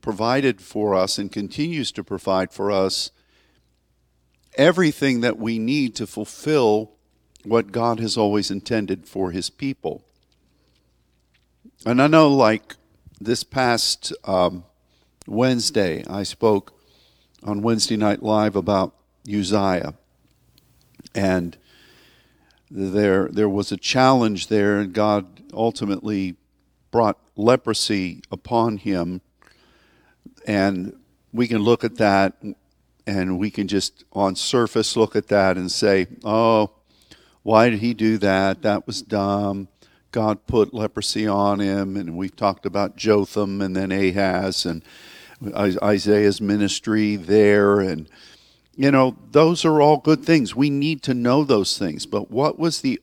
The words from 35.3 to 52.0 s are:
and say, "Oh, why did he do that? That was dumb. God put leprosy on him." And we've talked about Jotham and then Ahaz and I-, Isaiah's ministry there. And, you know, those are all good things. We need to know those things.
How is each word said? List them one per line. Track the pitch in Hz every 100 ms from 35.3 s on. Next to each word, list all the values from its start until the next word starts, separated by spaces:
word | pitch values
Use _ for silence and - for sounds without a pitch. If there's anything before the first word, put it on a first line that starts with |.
| 101 95 92
and | 90
say, | - 98 98 87 -
"Oh, | 107 110 113 110 104 _ _ _ _ - _ _
why | 104 110 120
did | 107
he | 117
do | 110 110 107
that? | 101 95 98 90
That | 107 101 -
was | 107
dumb. | - 107 98 101 101 98 95 _ _ _ _
God | 117 107 104 -
put | 117 101
leprosy | 117 107 - - 104 107
on | 101 101 101
him." | 101 98 98 98
And | 85
we've | 85 95 -
talked | 101 92 98
about | 98 98 -
Jotham | 110 104 95 104 101 98
and | 95
then | 92 95
Ahaz | 95 95 95 95 90 95 - 87
and | 82 - - - - - - 110
I-, | - 101 92
Isaiah's | 101 101 104 104 104 98
ministry | 101 104 101 - 113 107 107 104
there. | 82 107 104 104 101 101
And, | 95 78 76 - - - _ _ _
you | - 139
know, | 139 131 - -
those | 143 160 175 160
are | 156
all | 143 147
good | 156 156
things. | 160 160 104 120
We | 143
need | 139 147 147
to | -
know | 123 120 135
those | 143 107 95 -
things. | 92 71